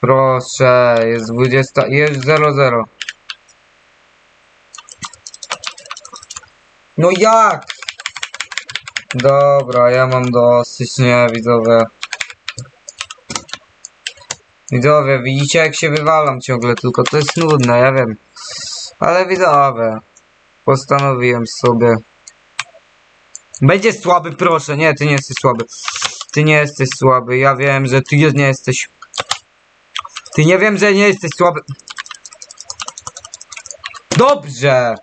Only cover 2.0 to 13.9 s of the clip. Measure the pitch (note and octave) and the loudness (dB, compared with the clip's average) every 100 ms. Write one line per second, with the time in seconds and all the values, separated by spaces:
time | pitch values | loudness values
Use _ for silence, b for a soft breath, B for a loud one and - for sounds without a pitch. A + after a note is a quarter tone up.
2 | D3+ C#3 C3 D#3 D3+ C#3 C#3 A#2+ A2 _ | 0 -2 0 2 2 2 0 0 -4 _
3 | - - _ - _ _ _ _ _ _ | -16 -16 _ -20 _ _ _ _ _ _
4 | _ _ _ _ _ _ _ - - - | _ _ _ _ _ _ _ -20 -20 -18
5 | - - - - - - - - - - | -18 -18 -20 -20 -14 -12 -12 -16 -20 -20
6 | - A#4+ - - - _ _ _ _ - | -18 -20 -20 -20 -20 _ _ _ _ 0
7 | E3+ F#3 G#3+ A3+ A3 D#3+ - - - - | 0 2 4 4 2 0 -8 -16 -16 -16
8 | - - - - - - - - - - | -16 -14 -16 -14 -14 -14 -12 -14 -12 -14
9 | - B2+ B2+ C#3 C#3+ C#3+ B2+ B2 B2 B2+ | -10 0 2 4 4 2 2 2 2 4
10 | C3 B2+ B2 B2 A#2+ A#2+ A#2+ - A#2+ - | 2 0 0 2 4 4 0 -6 -8 0
11 | B2 B2 A#2+ A#2 A2+ A#2+ A2+ A#2 A2+ _ | 2 4 2 0 0 0 4 4 2 _
12 | - - - - - - - _ - - | -16 -12 -14 -14 -16 -16 -20 _ -20 -18
13 | - - _ - - - _ _ - | -16 -18 _ -12 -12 -20 _ _ -20